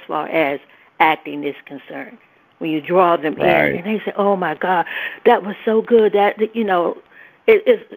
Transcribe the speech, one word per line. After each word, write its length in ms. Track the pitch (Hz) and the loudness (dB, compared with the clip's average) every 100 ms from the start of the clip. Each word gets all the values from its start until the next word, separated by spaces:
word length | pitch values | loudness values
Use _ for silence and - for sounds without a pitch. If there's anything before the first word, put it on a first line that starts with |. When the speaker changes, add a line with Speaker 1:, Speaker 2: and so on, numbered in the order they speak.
| - | -6
Speaker 1:
far 200 | 160 151 | -6 -4
as 320 | 165 143 143 _ _ _ - | -2 -2 -4 _ _ _ 0
acting 440 | 160 151 151 147 147 | 0 0 -6 -8 -8
is 100 | 135 - | -8 -16
concerned. 540 | 139 - 143 135 - _ _ _ - | -18 -16 -16 -16 -20 _ _ _ -10
When 100 | 165 | -4
you 100 | 156 | -4
draw 380 | 143 180 175 170 | 0 2 4 2
them 160 | 151 | -2
Speaker 2:
Right. 360 | - 147 147 147 | -2 2 2 2
Speaker 1:
in 40 | 139 | -2
and 80 | 190 214 | -4 -6
they 60 | 202 | -6
say, 80 | - | -2
"Oh 180 | 202 196 | 0 0
my 180 | 170 | -4
God, 320 | 156 185 185 - - - - - | -4 -2 -2 -2 -8 -10 -2 2
that 160 | 220 | 2
was 140 | 185 202 - | 0 -6 0
so 160 | 220 | 0
good." 320 | 202 233 214 | 4 4 4
That, 240 | 202 208 208 | 2 0 0
that, 180 | 220 233 | -4 -2
you 80 | |
know, 320 | 208 180 170 - _ - - _ - | 0 0 0 -6 _ -20 -20 _ 4
it, 160 | 208 - | 4 4
it's, 180 | 214 - | 0 0